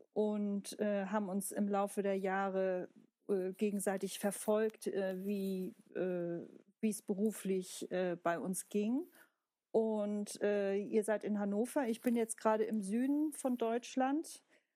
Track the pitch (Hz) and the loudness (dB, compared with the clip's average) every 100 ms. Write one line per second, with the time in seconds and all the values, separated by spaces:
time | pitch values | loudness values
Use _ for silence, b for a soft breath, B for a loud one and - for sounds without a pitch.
0 | - - 214 208 208 202 - - 208 202 | -6 0 2 2 0 -2 -4 -2 0 0
1 | 185 214 196 196 - - 202 202 202 208 | 0 -2 0 -2 -2 0 0 2 0 0
2 | 196 196 190 196 196 190 190 180 - - | 0 2 0 0 0 2 2 0 -4 -12
3 | - _ - 196 185 190 208 196 202 196 | -20 _ -2 0 -2 0 0 2 0 0
4 | 190 - 202 - - 214 220 - - 196 | -2 -2 -2 0 2 2 2 -2 -4 -2
5 | 190 185 196 202 190 185 185 - - - | -2 -2 -2 -2 -2 -2 -4 -10 -10 -4
6 | 185 180 170 170 95 - - _ 220 202 | -2 -2 -2 -4 -8 -16 -20 _ -2 0
7 | - 190 220 196 196 190 185 - - 180 | -2 0 0 0 0 -2 -2 -8 -4 0
8 | 180 170 170 170 185 185 - 208 214 262 | 0 0 0 0 -2 -4 -2 0 2 0
9 | 359 B B B _ _ _ 226 220 214 | -2 B B B _ _ _ 2 2 0
10 | 208 208 208 - 208 202 196 196 202 220 | 0 -2 -4 -2 2 2 2 0 0 0
11 | 208 208 202 208 202 202 247 302 240 220 | 2 0 0 0 0 0 0 0 0 0
12 | 247 233 226 - 220 220 220 220 190 233 | 0 2 0 0 2 2 2 0 0 0
13 | 269 294 302 - 262 247 226 233 - 254 | 2 2 0 -2 -2 2 2 0 -2 0
14 | 262 302 359 - _ b b | 2 0 -2 -12 _ b b